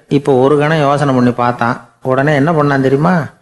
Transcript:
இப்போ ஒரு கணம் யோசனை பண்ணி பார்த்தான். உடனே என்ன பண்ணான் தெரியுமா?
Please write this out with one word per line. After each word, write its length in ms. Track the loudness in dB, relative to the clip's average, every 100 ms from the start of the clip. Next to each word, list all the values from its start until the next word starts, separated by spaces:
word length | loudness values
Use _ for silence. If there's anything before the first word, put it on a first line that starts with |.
| -4
இப்போ 260 | -2 0
ஒரு 240 | 2 2 2
கணம் 220 | 0 0
யோசனை 340 | 0 0 0
பண்ணி 180 | 0 0
பார்த்தான். 580 | 0 -2 -2 -4 -4 -12 _
உடனே 340 | -4 -2 0 0
என்ன 160 | 0
பண்ணான் 300 | 0 0 0
தெரியுமா? 440 | 0 0 0 0 -4 _